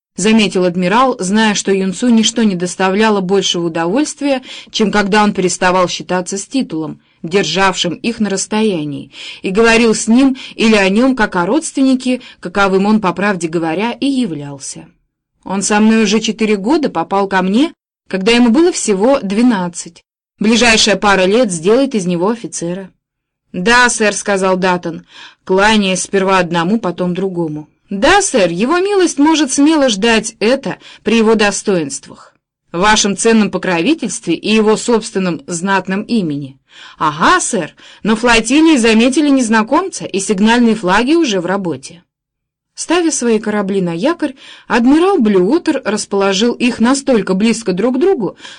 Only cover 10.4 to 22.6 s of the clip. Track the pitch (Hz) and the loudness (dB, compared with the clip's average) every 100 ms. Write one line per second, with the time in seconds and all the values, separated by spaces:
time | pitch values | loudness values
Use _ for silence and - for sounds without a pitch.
10.4 | - - 220 214 190 202 269 254 208 185 | -10 -2 2 4 2 2 2 0 -2 -2
11.4 | 175 294 - - 269 254 254 247 - - | 0 -2 -2 0 2 2 -2 -4 -6 -16
12.4 | 180 202 196 190 202 220 190 180 202 185 | -8 -2 2 2 2 2 0 -2 -2 -2
13.4 | 165 165 165 170 233 233 277 262 226 147 | -4 -2 -2 -2 -4 -4 -2 -2 -2 -6
14.4 | 143 139 - 165 165 _ _ _ _ _ | -10 -12 -14 -16 -20 _ _ _ _ _
15.4 | - 190 202 214 220 226 208 220 220 - | -8 -4 0 2 4 4 2 0 -2 -2
16.4 | 220 208 196 330 254 170 170 196 196 190 | 0 0 0 0 0 -4 -2 -2 0 0
17.4 | 185 214 330 - _ _ _ 190 190 240 | 0 0 0 -4 _ _ _ -2 2 4
18.4 | 240 240 349 349 - 190 233 277 190 202 | 4 4 2 0 -2 0 2 2 0 2
19.4 | 247 202 175 170 170 - _ _ _ _ | 2 2 -4 -8 -16 -20 _ _ _ _
20.4 | 208 226 240 220 220 190 208 190 185 220 | 0 2 4 2 2 2 2 2 2 2
21.4 | 233 170 170 233 269 220 180 175 185 233 | 0 0 2 2 2 -2 -2 -2 -2 -4
22.4 | 156 - | -8 -8